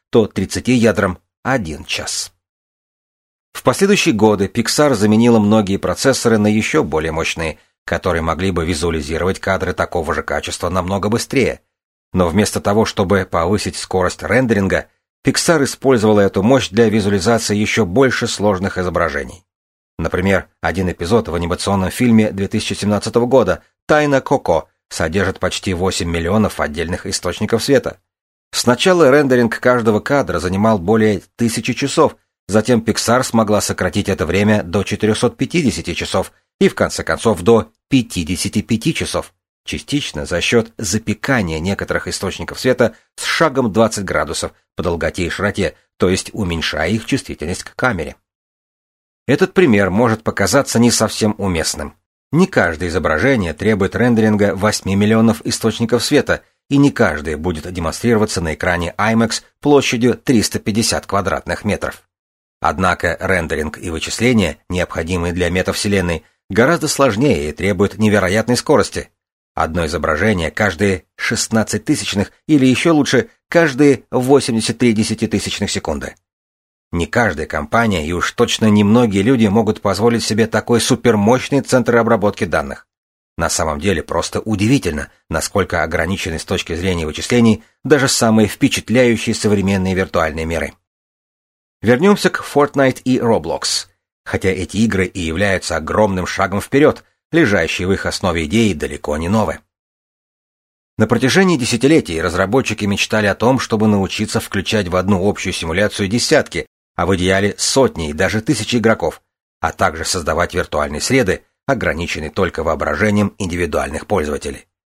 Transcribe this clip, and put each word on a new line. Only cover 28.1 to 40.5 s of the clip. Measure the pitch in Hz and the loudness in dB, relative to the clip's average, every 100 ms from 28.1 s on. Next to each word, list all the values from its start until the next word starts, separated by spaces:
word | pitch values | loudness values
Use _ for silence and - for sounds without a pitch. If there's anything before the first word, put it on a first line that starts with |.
| _ _ _ _ | _ _ _ _
Сначала | - - 120 190 180 143 | -4 0 2 2 4 6
рендеринг | 143 139 123 117 - | 6 4 2 2 0
каждого | 127 123 113 104 | 0 2 2 0
кадра | - 143 101 87 | 0 -2 0 -2
занимал | 87 95 110 107 | -2 0 2 2
более | 85 110 107 95 - - | 2 2 2 0 -6 -4
тысячи | 117 117 113 | -2 -2 -4
часов, | 120 135 - 139 - _ _ - | -4 -2 2 2 0 _ _ -2
затем | 104 107 120 | 0 2 0
Pixar | 113 98 - 123 | 0 -2 0 0
смогла | 127 113 107 104 | 2 0 2 0
сократить | - 95 92 101 101 | -2 -4 -2 -2 -2
это | 95 82 | -2 -2
время | 90 104 107 | 0 2 0
до | 85 101 | 0 -4
четырехсот | 95 104 107 104 120 - | -2 -2 0 0 -2 -2
пятидесяти | 131 170 135 87 85 | -4 0 -2 -2 -6
часов | 87 - 95 - _ _ _ | -8 -4 -4 -4 _ _ _
и, | 190 | 0
в | - | 2
конце | 90 - | -2 -2
концов, | - 80 117 92 | -4 -2 0 2
до | 90 113 - _ _ | 4 4 2 _ _
пятидесяти | 135 113 92 82 90 104 104 | 0 0 -4 -4 -4 -2 -4
пяти | - 107 - - | -2 -2 -2 -4
часов, | 90 85 - _ _ _ | -4 -6 -8 _ _ _
частично | - 78 - 143 - 76 71 | -10 -10 -4 -4 -4 -8 -4
за | 87 | -2
счет | 90 | 2